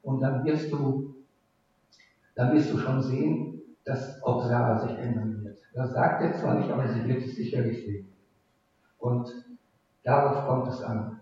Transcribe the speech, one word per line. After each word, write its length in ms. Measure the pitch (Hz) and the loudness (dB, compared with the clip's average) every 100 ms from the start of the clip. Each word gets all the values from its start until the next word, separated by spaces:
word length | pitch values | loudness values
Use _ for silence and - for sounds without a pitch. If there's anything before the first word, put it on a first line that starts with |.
Und 180 | 139 131 | -2 0
dann 240 | 135 131 | 0 0
wirst 260 | 156 156 - | 0 0 0
du, 420 | 143 135 135 - - - _ _ _ _ _ _ _ _ _ _ | 0 0 0 -4 -12 -20 _ _ _ _ _ _ _ _ _ _
dann 180 | - 127 | 0 4
wirst 180 | 151 - | 6 4
du 60 | - | 0
schon 220 | 127 135 | 0 0
sehen, 600 | - 127 78 80 - - - - | 2 2 2 0 -2 -10 -18 -14
dass 380 | - - - - | -6 -4 -6 -6
auch 220 | - - | -2 0
Sarah 420 | 120 120 117 110 - | 2 2 2 2 0
sich 120 | - | -4
ändern 440 | 120 110 110 104 | -4 -2 -2 -6
wird." 160 | 104 - _ | -10 -14 _
Das 200 | 123 - | -4 -2
sagt 280 | - - - | 2 2 4
er 140 | - | 0
zwar 220 | - 135 101 | 0 0 0
nicht, 140 | 95 | 0
aber 160 | 135 123 | 0 0
sie 200 | 117 113 | 0 0
wird 160 | 127 | -2
es 100 | - | -2
sicherlich 480 | - - 123 113 - 104 | -6 -2 0 0 -2 -6
sehen. 220 | 98 - - _ _ _ _ _ _ _ _ | -8 -10 -20 _ _ _ _ _ _ _ _
Und 340 | 120 123 120 247 - - _ _ _ _ | -2 -2 -2 -12 -18 -20 _ _ _ _
darauf 440 | - 113 139 139 135 | 2 4 6 2 2
kommt 220 | 127 127 | 0 0
es 140 | - | -6
an. 380 | 117 110 107 - | -4 -4 -4 -10